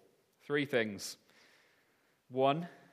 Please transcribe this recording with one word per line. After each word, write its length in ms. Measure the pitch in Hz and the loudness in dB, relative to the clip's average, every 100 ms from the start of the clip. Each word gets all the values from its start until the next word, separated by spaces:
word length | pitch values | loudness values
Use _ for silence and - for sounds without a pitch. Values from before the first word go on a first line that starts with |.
| _ _ _ _ | _ _ _ _
Three 240 | - 147 139 | -4 -2 0
things. 500 | 127 110 98 - - _ _ _ _ _ _ _ _ _ _ _ | 0 0 -4 -10 -14 _ _ _ _ _ _ _ _ _ _ _
One, 400 | 123 135 147 175 - - | 2 2 2 -2 -12 -20